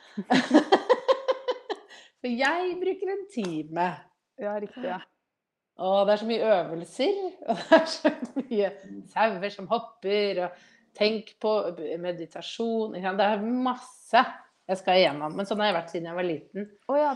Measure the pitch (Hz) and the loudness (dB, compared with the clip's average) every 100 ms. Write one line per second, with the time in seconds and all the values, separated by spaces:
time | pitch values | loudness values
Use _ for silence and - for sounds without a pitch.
0 | - - - 254 - 294 - - - 508 | -16 -8 2 2 6 4 6 4 4 2
1 | - 508 - - - - - - - - | 2 0 0 -2 -4 -6 -6 -10 -12 -20
2 | - _ 247 240 269 339 370 349 370 392 | -20 _ -4 0 0 2 -2 -2 -2 -2
3 | 381 403 381 - 185 156 151 165 180 156 | -4 -6 -6 -6 -4 -4 -4 -2 -2 -4
4 | - _ _ - 208 208 202 254 214 185 | -14 _ _ -10 -6 -6 -8 -8 -8 -8
5 | - _ _ _ _ _ _ - 185 196 | -12 _ _ _ _ _ _ -6 2 4
6 | 202 208 220 226 220 190 156 165 175 - | 4 2 0 0 2 2 0 -6 -8 -2
7 | 294 403 359 - - 214 - 311 - - | 0 0 -4 -6 -6 -4 6 6 6 0
8 | 302 - 240 269 - 214 190 - - 202 | 0 -2 -6 -8 -4 0 -2 -4 -16 -16
9 | - - 220 185 202 196 175 226 233 - | -6 0 0 0 -6 -8 -4 -4 -4 -8
10 | 190 208 202 180 180 - - _ _ - | -2 0 0 -2 -4 -8 -20 _ _ 0
11 | 214 220 - - 220 214 170 170 156 170 | 0 0 -6 -4 0 0 0 -6 -6 -6
12 | 175 170 160 170 - - 233 226 214 180 | -6 -6 -8 -12 -10 -6 -2 -2 -2 -4
13 | 190 196 202 214 220 254 254 247 - - | -2 2 2 2 -2 -2 -2 -2 -8 -20
14 | - 226 254 - - _ - 190 - 185 | 2 4 4 -2 -20 _ -6 -4 2 4
15 | 165 147 156 165 196 208 208 170 160 175 | 4 2 -6 -4 -4 0 0 0 -2 -6
16 | 165 175 180 147 - 190 208 - - 285 | -6 -4 -4 -4 -8 -10 -12 -10 -2 0
17 | 294 | 2